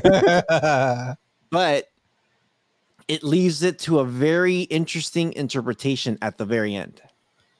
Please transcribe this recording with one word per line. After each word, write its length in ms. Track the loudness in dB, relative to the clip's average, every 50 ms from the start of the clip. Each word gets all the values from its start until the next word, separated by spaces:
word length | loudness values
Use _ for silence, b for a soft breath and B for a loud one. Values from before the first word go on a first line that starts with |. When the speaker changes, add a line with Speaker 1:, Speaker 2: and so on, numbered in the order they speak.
| 6
Speaker 1:
<laughs> 1120 | 4 4 6 4 4 2 2 2 2 0 2 2 2 2 2 2 0 0 -2 -6 -10 -10 -12 _ _ _ _ _ -4
Speaker 2:
But 340 | -2 0 2 2 0 0 -2 _ _ _ _ _ _ _ _ _ _ _ _ _ _ _ _ _ _ _ _ _ _ _ _
it 160 | -6 -6 -4 0
leaves 380 | 2 2 4 4 2 2 0 -2
it 140 | -2 -2 -2
to 200 | -2 0 2 2
a 60 | 2
very 560 | 0 0 0 0 2 2 2 2 2 0 0
interesting 720 | -2 -2 -2 -2 -2 -2 -4 -8 -6 -4 -2 -2 -2 -2 -4
interpretation 840 | -6 -6 -4 -4 -4 -4 -4 -4 -4 -2 -2 -2 -2 -2 -4 -4 -4
at 160 | -4 -6 -6
the 80 | -6 -6
very 300 | -2 -2 -2 -2 -2 -4
end, 260 | -6 -8 -10 -14 -20 _ _ _ _ _ _ _ _ _ _ _